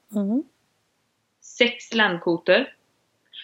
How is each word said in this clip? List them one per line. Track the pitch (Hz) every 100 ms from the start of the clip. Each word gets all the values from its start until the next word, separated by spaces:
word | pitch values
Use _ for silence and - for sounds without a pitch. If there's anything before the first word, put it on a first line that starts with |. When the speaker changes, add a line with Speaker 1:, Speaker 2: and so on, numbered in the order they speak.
| _
Speaker 1:
Mm. | 208 196 247 - _ _ _ _ _ _ _ _ _
Speaker 2:
Sex | - - 233 - -
ländkotor. | 226 208 170 180 165 - 196 269 - _ _ _ _ _ -